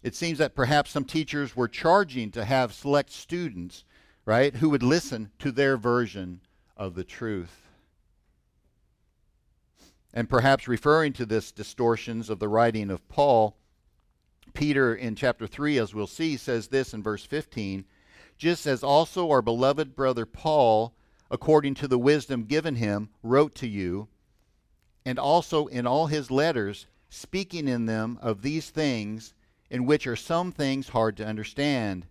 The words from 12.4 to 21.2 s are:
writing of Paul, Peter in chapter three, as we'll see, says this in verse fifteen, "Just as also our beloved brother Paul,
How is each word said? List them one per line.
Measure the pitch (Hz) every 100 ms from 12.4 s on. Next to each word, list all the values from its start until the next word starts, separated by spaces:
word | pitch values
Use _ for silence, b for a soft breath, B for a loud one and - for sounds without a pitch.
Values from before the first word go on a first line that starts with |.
| 107
writing | 107 117 110 101
of | 92 _
Paul, | - 143 120 107 - _ _ _ _ _ _ _ _ -
Peter | - 147 139 131
in | 113 120
chapter | 104 131 117 107
three, | - 147 143
as | 107
we'll | 104 101
see, | - 165 135
says | - 120 107
this | 131 127
in | 110
verse | 107 104
fifteen, | - 147 - - 101 95 - b b b b b
"Just | 156 170 151
as | 127
also | 139 143 165 - 170
our | 139
beloved | 113 117 127 143 147 127
brother | 135 120 110
Paul, | - 156 151 120 110 117 _ _ _